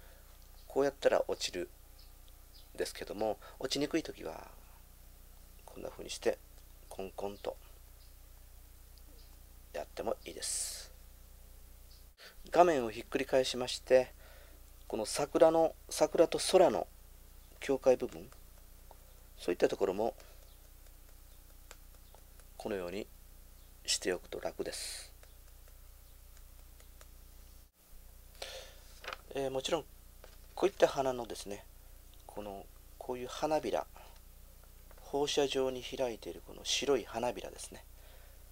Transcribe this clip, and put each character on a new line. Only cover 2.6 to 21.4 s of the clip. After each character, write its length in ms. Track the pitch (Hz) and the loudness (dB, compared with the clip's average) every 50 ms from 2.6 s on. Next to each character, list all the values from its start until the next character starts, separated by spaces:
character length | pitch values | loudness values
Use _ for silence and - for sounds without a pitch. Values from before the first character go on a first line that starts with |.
| - - - | -20 -14 -6
ん 20 | |
で 100 | - - | -4 -4
す 80 | - - | -4 -4
け 100 | - - | -8 -8
ど 120 | - 87 | -8 -4
も、 220 | 104 110 110 101 - - - - - | -2 0 0 -2 -4 -8 -16 -8 -6
落 140 | - 131 | -4 -2
ち 60 | - 139 | 0 0
に 80 | 147 147 | 0 2
く 100 | - 160 | 0 0
い 60 | - | -2
時 180 | - - - | -4 -8 -8
は 260 | 85 80 80 - - - - - - - - - - - - - - - - - - - - - - - - - - | -8 -8 -8 -10 -12 -14 -16 -18 -18 -20 -20 -20 -20 -20 -20 -20 -20 -20 -20 -20 -20 -20 -20 -20 -20 -20 -20 -20 -20
こ 160 | - - - | -16 -12 -10
ん 20 | |
な 60 | 85 - | -10 -10
風 160 | - - - | -10 -10 -10
に 60 | - | -10
し 80 | - - | -10 0
て 200 | - 117 - - - - - - - - - - - - | 0 0 0 0 -6 -18 -20 -20 -20 -20 -20 -20 -18 -12
コ 140 | - - | -10 -8
ン 80 | 95 92 - | -8 -8 -6
コ 120 | - 98 101 | -6 -6 -6
ン 100 | 101 - | -6 -6
と 180 | - - - - - - - - - - - - - - - - - - - - - - - - - - - - - - - - - - - - - - - - - - - - - - | -6 -6 -6 -8 -14 -20 -20 -20 -20 -20 -20 -20 -20 -20 -20 -20 -20 -20 -20 -20 -20 -20 -20 -20 -20 -20 -20 -20 -20 -20 -20 -20 -20 -20 -20 -20 -20 -20 -20 -20 -20 -20 -20 -20 -20 -10
や 100 | - - | -10 -10
っ 40 | - | -10
て 160 | - - - | -8 -8 -6
も 140 | - - - - - | -4 -4 -4 -4 -6
い 60 | - | -10
い 40 | - | -8
で 80 | - | -6
す。 500 | - - - - - - - - - - - - - - - - - - - - - - - - - - - - - - - - - - - - - - - - - - | -4 -4 -2 -2 -2 -4 -6 -8 -12 -14 -18 -20 -20 -20 -20 -20 -20 -20 -20 -20 -20 -20 -20 -20 -20 -20 -20 -20 -20 -20 -20 -20 -20 -20 -20 -20 -20 -20 -18 -16 -8 6
画 140 | - 160 180 | 8 10 10
面 200 | 175 156 131 117 | 10 8 6 2
を 60 | 110 | 0
ひ 100 | 107 120 | -2 -6
っ 60 | - | -6
く 120 | - - 135 | -2 0 0
り 80 | 135 | 2
返 180 | - 143 131 131 | 4 4 4 4
し 120 | - - | 4 0
ま 100 | 120 127 | -2 -2
し 140 | 123 - - | -2 -4 -6
て、 320 | - - 131 127 123 - - - - - - - - - - - - - - - - | 6 8 8 8 8 6 -2 -14 -20 -20 -18 -20 -20 -20 -20 -20 -20 -20 -20 -18 -10
こ 120 | - - 113 | -4 -4 -2
の 80 | 107 | -2
桜 440 | - - - 147 - - 165 165 160 | 0 0 0 0 2 8 10 10 10
の、 240 | 160 165 165 151 - - - - | 10 8 4 4 2 -4 -10 -8
桜 400 | - - 156 151 - 170 165 - | 2 4 4 6 8 6 6 6
と 100 | - 151 | 6 0
空 320 | - - - 185 175 143 | 2 6 10 10 10 10
の 160 | 107 82 - - - - - - - - - - - - - - - - | 8 4 0 -4 -8 -16 -20 -20 -20 -20 -20 -20 -20 -20 -20 -20 -14 -6
境 200 | - - 135 - | 0 0 0 4
界 180 | - 135 123 | 6 6 6
部 100 | 127 127 | 6 2
分、 240 | - - 80 95 120 - - - - - - - - - - - - - - - - - - - - - - | -4 -6 -10 -12 -14 -16 -18 -20 -20 -20 -20 -20 -20 -20 -20 -20 -20 -20 -20 -20 -20 -20 -20 -20 -20 -16 -6
そ 120 | - - | -2 -2
う 20 | |
い 40 | 90 | 2
っ 20 | - | 4
た 100 | - - | 4 2
と 80 | - | 4
こ 100 | - 202 | 2 2
ろ 80 | - 92 | 2 2
も 200 | 101 110 - - - - - - - - - - - - - - - - - - - - - - - - - - - | 0 0 -2 -2 -6 -14 -20 -20 -20 -20 -20 -20 -20 -20 -20 -20 -20 -20 -20 -20 -20 -20 -20 -20 -20 -20 -20 -20 -20